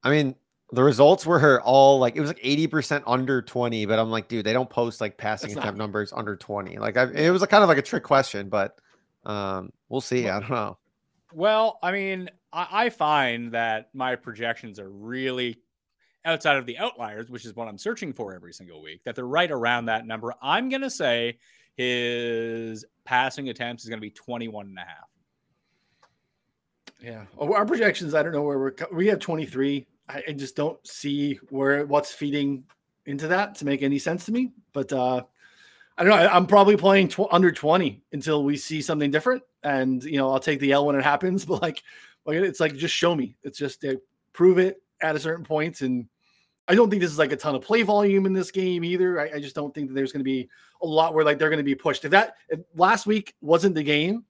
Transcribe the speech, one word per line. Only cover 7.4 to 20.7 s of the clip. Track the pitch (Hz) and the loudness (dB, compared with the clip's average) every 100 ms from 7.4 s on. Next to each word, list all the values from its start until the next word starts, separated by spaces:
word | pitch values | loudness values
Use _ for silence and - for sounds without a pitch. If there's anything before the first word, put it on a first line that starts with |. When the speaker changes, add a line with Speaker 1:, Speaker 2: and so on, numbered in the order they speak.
Speaker 1:
a | 202 | 4
kind | 208 | 4
of, | 196 | 6
like, | 143 | 4
a | |
trick | 135 220 | 2 -6
question, | - 139 131 101 98 | 2 2 2 -6 -6
but, | 98 98 _ _ _ _ _ | -2 -4 _ _ _ _ _
um, | - 104 98 95 92 _ _ | -10 -8 -6 -8 -10 _ _
we'll | 127 | -8
see. | - 127 | -4 -4
Speaker 3:
Well, | 113 95 | -2 -4
Speaker 1:
I | |
don't | 107 | -4
know. | 123 104 98 _ _ _ _ _ | -6 -6 -10 _ _ _ _ _
Speaker 3:
well, | 160 196 220 220 - | -2 0 2 0 0
I | 175 | -4
mean, | 196 196 190 180 _ _ | -2 -4 -6 -10 _ _
I, | 156 175 | -10 -6
I | 190 240 | -2 -2
find | 233 151 151 127 117 120 | 0 2 2 2 -2 -6
that | 117 117 110 110 | -4 -2 -2 -6
my | 135 127 123 | -6 -4 -4
projections | - 107 117 117 117 101 | -8 -8 -6 -6 -10 -16
are | 98 | -16
really | 101 110 127 131 127 123 113 _ _ _ _ _ _ | -16 -12 -6 -4 -2 -4 -6 _ _ _ _ _ _
outside | 165 160 160 143 | -4 -2 2 0
of | 120 | 0
the | 123 | -8
outliers, | 226 240 113 107 120 | -8 -8 -12 -10 -12
which | 123 | -14
is | 117 | -14
what | 107 113 | -12 -12
I'm | 101 | -8
searching | 202 226 175 | -8 -6 -8
for | - 104 | -10 -10
every | 92 87 | -12 -18
single | 80 90 80 | -20 -20 -20
week, | 78 80 | -18 -16
that | - | -12
they're | 117 123 | -10 -4
right | 147 175 | 0 0
around | 139 117 120 117 | 0 0 0 0
that | 110 113 | -4 -4
number. | 113 117 120 | -10 -10 -10
I'm | 131 180 | -2 -2
gonna | 254 | 0